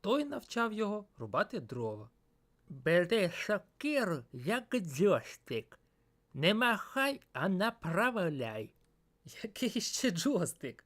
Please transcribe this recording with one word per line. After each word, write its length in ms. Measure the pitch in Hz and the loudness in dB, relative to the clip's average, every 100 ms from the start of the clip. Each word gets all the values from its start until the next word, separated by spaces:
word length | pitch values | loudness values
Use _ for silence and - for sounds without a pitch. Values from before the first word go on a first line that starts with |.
Той 240 | 196 269 294 | 2 2 2
навчав 480 | 277 - 240 226 | -6 -6 -2 -2
його 320 | 214 214 208 202 - | 0 -2 -2 -8 -12
рубати 420 | 113 127 - 226 | -2 0 0 -2
дрова. 500 | 120 123 113 107 110 _ _ _ _ _ _ | -6 -4 -4 -4 -12 _ _ _ _ _ _
«Бери 600 | 139 156 170 175 220 180 - | -4 4 4 4 4 2 0
сокиру, 880 | - 208 - _ 294 294 214 156 120 | -2 -2 -2 _ -2 0 0 -2 -6
як 420 | 123 127 240 233 254 | -8 -2 -2 0 -2
джойстик. 1040 | 175 135 196 143 - - - 117 - - _ _ _ _ _ | -2 2 6 4 2 -18 -6 -6 -6 -20 _ _ _ _ _
Не 200 | 131 160 | 0 2
махай, 680 | 214 240 214 - 269 277 277 _ | 4 2 0 -2 -2 0 -2 _
а 160 | - 165 | -4 0
направляй». 1200 | 185 214 233 160 165 240 233 170 143 117 110 110 _ _ _ _ _ - - | 2 0 -2 -2 2 2 2 -2 -2 -4 -6 -8 _ _ _ _ _ -20 -12
«Який 380 | 220 - 247 226 | -12 -4 -2 -2
ще 300 | - - 262 | -4 0 0
джойстик?» 760 | 170 269 240 156 - 131 - | 2 2 2 0 -4 -10 -12